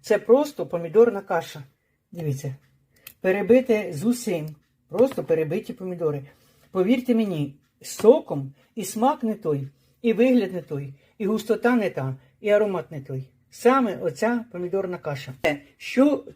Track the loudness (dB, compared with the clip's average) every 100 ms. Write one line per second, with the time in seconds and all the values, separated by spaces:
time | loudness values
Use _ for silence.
0 | -2 0 4 4 2 -6 -6 -6 0 4
1 | 4 2 -2 -4 -4 -12 -18 _ _ _
2 | _ -8 -6 -6 -8 -12 _ _ _ _
3 | -20 -4 -2 0 4 4 4 0 -2 -4
4 | -2 -2 -2 -4 -6 -14 _ _ _ 2
5 | 2 2 -2 0 0 -4 -6 -10 -10 -4
6 | -2 -4 -8 _ _ _ _ 0 2 2
7 | 2 0 0 -2 -4 -8 _ _ -16 2
8 | 6 6 4 -6 -8 -12 _ -10 -8 0
9 | 0 0 -4 -4 -2 -4 -4 -14 _ _
10 | -2 2 4 4 0 -4 -8 -10 -10 -16
11 | _ -8 -4 -2 -2 0 2 2 0 -4
12 | -6 -8 _ _ 2 2 2 -2 -6 -12
13 | -10 -10 -12 _ _ 0 4 4 2 -2
14 | -4 -2 -2 -2 -6 -10 -6 -4 -4 -6
15 | -8 -8 -10 -4 -2 -2 -8 _ -4 2
16 | 4 2 -4